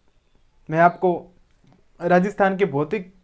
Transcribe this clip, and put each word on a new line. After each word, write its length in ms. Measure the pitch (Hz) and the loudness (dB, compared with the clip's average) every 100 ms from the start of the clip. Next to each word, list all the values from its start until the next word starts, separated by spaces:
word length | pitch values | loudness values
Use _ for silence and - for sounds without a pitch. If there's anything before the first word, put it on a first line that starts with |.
| _ _ _ _ _ _ - | _ _ _ _ _ _ -6
मैं 100 | 160 | 2
आपको 580 | 175 - 185 170 - _ _ _ _ _ _ - | 2 2 -2 -2 -10 _ _ _ _ _ _ -8
राजस्थान 560 | 170 180 196 196 196 190 | 0 2 0 0 -2 0
के 80 | |
भौतिक 480 | 185 139 151 214 - _ | -2 -2 -4 -6 -10 _